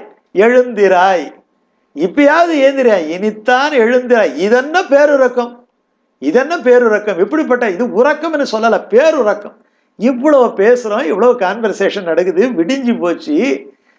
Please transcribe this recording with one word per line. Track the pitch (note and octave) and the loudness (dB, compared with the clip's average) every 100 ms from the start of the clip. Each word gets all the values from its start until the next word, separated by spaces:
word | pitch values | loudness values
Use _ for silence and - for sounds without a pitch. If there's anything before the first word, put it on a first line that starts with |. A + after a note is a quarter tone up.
| - _ _ | -10 _ _
எழுந்திராய்", | E3+ A3 B3 B3 A3 G3 F#3 F#3+ F#3 C#3+ - _ _ _ _ _ - | 0 2 4 2 2 2 4 2 0 -4 -14 _ _ _ _ _ -6
இப்பயாவது | F3 F3+ C#4+ D#4 E4+ | -4 2 2 4 2
ஏந்திராய், | D#4+ C4+ C4+ B3 G3+ D#3 | 2 0 2 2 0 -2
"இனித்தான் | F3 G#3+ G#3+ G#3+ B3 C#4+ | -4 -6 -4 0 0 0
எழுந்திராய்." | D4 A3+ B3+ B3 A#3+ F#3+ | 0 2 0 2 0 0
இதென்ன | C3 F#3+ A#3+ C4+ E4 | -2 0 0 0 -2
பேருறக்கம், | F#4+ C#4 D4 C#4+ B3+ B3 A#3+ A#3+ _ _ _ _ _ _ | 2 2 4 2 0 -2 -6 -8 _ _ _ _ _ _
இதென்ன | C3 F#3+ C#4 E4+ | -2 0 0 -2
பேருறக்கம்? | A#3+ B3 A#3+ G#3+ G#3 F3+ | 2 4 4 0 -2 -2
இப்படிப்பட்ட | G3+ D#4 C4+ B3+ A#3+ | -2 -2 -2 -2 -2
இது | F3 A#3+ | -4 -4
உறக்கம்னு | F3 C4+ D4 E4 D#4 C#4 | 0 0 0 -4 -4 -4
சொல்லல, | A3 A3+ G3 - | -2 0 -2 0
பேருறக்கம். | A3 D#4+ D#4 G#3+ G3+ - - _ _ _ - | 2 2 2 0 -2 -6 -20 _ _ _ -4
இவ்வளவு | A3 B3 C#4 C#4+ A#3 | -2 0 2 4 2
பேசுறோம், | - G3+ B3 A3 G#3 | 2 2 2 0 -4
இவ்வளவு | D#4 G#3 A#3 A#3+ | -4 0 0 2
கான்வர்சேஷன் | F3+ G#3+ A3 F3+ G3 F#3+ | -2 -2 -4 -2 -4 -4
நடக்குது, | F3+ D#3+ F3+ E3+ B3 | -4 -2 0 0 0
விடிஞ்சு | G3+ E3 C4+ B3 A3+ | 0 -2 -2 -2 -2
போச்சு. | F3 E3 - D3+ D3+ C#3 - - _ | -4 -6 -4 -2 -2 -4 -10 -20 _